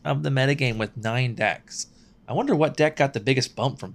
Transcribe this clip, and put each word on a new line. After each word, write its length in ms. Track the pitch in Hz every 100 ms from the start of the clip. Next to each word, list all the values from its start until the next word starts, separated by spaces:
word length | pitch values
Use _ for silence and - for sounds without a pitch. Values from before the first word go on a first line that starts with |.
of 180 | 147 143
the 80 | 151
metagame 480 | 135 131 147 131 110
with 180 | 107 -
nine 380 | 110 120 127
decks. 540 | 110 107 78 - - - - - - -
I 60 |
wonder 220 | 143 277
what 220 | 175 151 143
deck 200 | 151 -
got 160 | 139
the 80 | 113
biggest 340 | 104 131 -
bump 240 | - 127 -
from 160 | 92